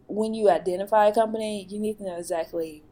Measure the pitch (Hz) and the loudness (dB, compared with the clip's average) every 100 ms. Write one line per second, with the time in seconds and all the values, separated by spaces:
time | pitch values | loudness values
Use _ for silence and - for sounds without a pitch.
0 | - 202 220 220 208 160 180 180 202 214 | -8 -4 -4 2 4 4 2 -4 2 4
1 | 208 214 220 220 214 208 185 208 214 214 | 6 4 2 -2 -4 -6 -8 -6 -4 -6
2 | 190 170 175 170 165 170 160 151 - | -8 -8 -6 -6 -4 -6 -8 -10 -16